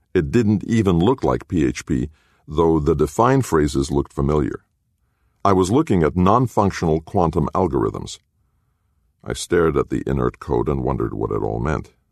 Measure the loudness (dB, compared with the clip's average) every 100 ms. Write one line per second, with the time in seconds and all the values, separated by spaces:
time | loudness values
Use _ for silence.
0 | _ -2 0 2 2 0 0 0 2 2
1 | 2 2 0 -2 -2 -2 0 -2 -4 -4
2 | -4 -10 _ _ -8 0 2 2 2 0
3 | 0 2 2 2 2 0 0 0 -2 -2
4 | -4 -4 0 0 -2 -6 _ _ _ _
5 | _ _ _ _ 0 2 2 2 2 2
6 | 2 2 4 4 2 0 0 0 0 -2
7 | -2 0 0 0 -2 0 -2 0 -4 -6
8 | -12 -16 _ _ _ _ _ _ _ _
9 | _ _ -12 -10 -2 2 2 2 -2 -4
10 | -2 -2 -2 -4 -4 -2 -2 -2 -2 -4
11 | -4 -4 -6 -4 -4 -4 -2 -4 -6 _
12 | _